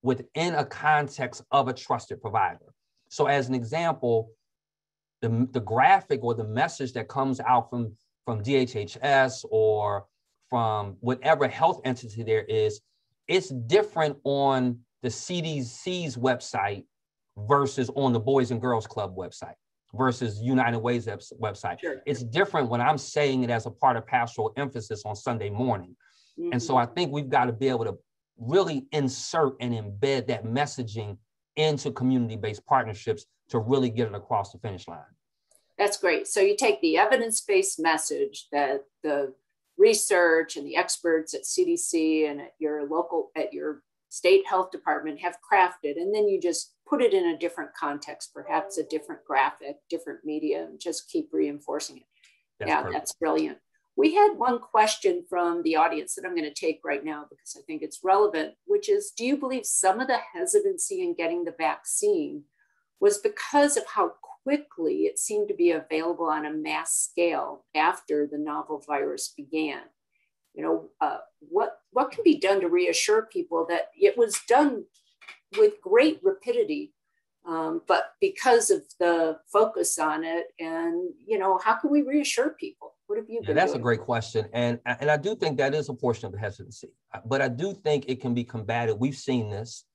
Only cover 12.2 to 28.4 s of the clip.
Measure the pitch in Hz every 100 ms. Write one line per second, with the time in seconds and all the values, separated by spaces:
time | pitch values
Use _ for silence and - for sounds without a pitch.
12.2 | 110 110 104 110 107 107 _ _ _ _
13.2 | - - - 127 117 190 208 165 151 143
14.2 | 139 139 139 135 127 120 _ _ 123 -
15.2 | - 180 160 147 117 - - 185 160 117
16.2 | 127 120 - 107 98 98 - _ _ _
17.2 | _ - 104 143 135 - 123 131 135 117
18.2 | 113 135 123 117 123 113 107 - 98 92
19.2 | 87 - 85 - _ _ _ 104 131 123
20.2 | 117 104 120 131 120 117 117 120 113 104
21.2 | - - 110 98 98 85 170 135 - 123
22.2 | 120 139 202 165 123 120 127 143 - 151
23.2 | 143 131 120 117 113 - 135 117 - 127
24.2 | 117 - 110 - 139 120 104 107 107 104
25.2 | - 113 104 104 127 101 90 - _ _
26.2 | _ - 170 127 117 127 120 180 165 143
27.2 | 135 139 123 110 131 123 113 87 _ _
28.2 | _ _